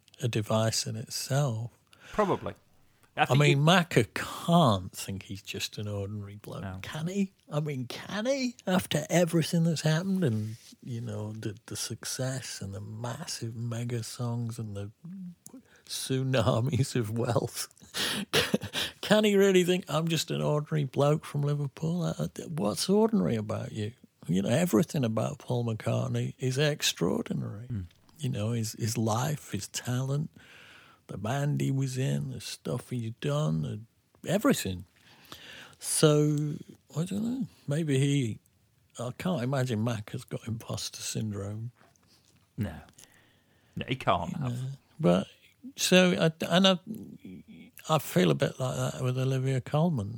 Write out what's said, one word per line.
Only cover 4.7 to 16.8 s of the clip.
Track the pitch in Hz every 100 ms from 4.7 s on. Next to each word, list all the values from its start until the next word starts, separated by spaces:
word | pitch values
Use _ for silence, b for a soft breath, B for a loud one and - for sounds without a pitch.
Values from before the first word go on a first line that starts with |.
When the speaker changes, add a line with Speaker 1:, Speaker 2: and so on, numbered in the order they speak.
| 98 92
Speaker 1:
think | - - 95
he's | - 95
just | - - - -
an | 104
ordinary | 101 98 107 101 104
bloke, | 117 120
Speaker 2:
No. | 95 92
Speaker 1:
can | 95 156 165
he? | 196 190 - -
I | 151
mean, | 151 131 123
can | - - 196 233
he? | 277 254 - -
After | 185 - - -
everything | 165 170 165 151 170 165
that's | 156
happened | 156 156 190 190 156
and, | 110 107 110 - -
you | - 117
know, | 117 104 107
the, | 110 110 107 -
the | -
success | - 110 - - 131 131 - -
and | 95
the | 98
massive | 104 110 120 120 170 - 113 113
mega | 120 117 120 120
songs | 110 - 123 117 117 113
and | 107 101
the | 101 - 165 196 180 170 - 262 b b -
tsunamis | - - 131 131 131 - 110 123 107